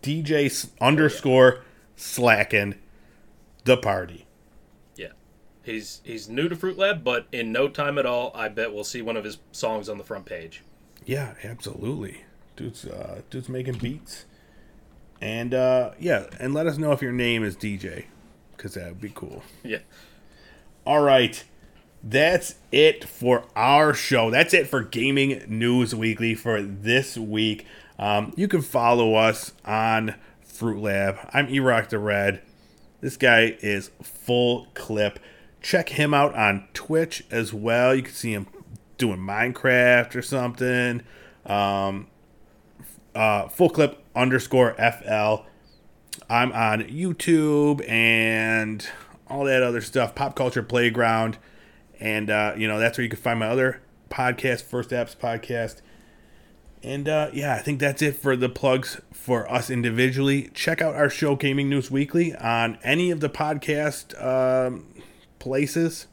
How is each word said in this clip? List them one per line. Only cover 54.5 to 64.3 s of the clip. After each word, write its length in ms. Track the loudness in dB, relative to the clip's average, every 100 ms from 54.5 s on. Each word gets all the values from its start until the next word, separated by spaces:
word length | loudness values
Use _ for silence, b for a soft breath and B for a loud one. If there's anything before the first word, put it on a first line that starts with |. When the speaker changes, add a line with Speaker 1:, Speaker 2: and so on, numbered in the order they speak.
| -4
Speaker 1:
First 260 | -4 -8 -4
Apps 260 | -4 -6 -6
Podcast. 640 | -6 -6 -6 -6 -6 -10 b b b b b b b b -20 -18
And, 260 | -10 -6 0
uh, 220 | 0 0
yeah, 220 | -4 -4
I 60 | -2
think 180 | -2 -2
that's 220 | -2 0
it 140 | -2 0
for 200 | 0 0
the 120 | 0
plugs 500 | 0 2 2 0 -12 -16
for 380 | -16 -2 -2 0
us 200 | -4 -2
individually. 800 | -2 -2 2 2 2 2 0 -2
Check 300 | -6 -4 0
out 120 | 0
our 140 | 2 0
show, 260 | 2 0
Gaming 360 | 0 0 0 0
News 200 | 0 0
Weekly, 440 | -2 0 0 0
on 440 | -2 -2 0 0 -2
any 280 | -2 0 0
of 100 | -2
the 100 | -4
podcast, 920 | -4 -4 -4 -2 -2 -2 -6 -14 -8
um, 640 | -2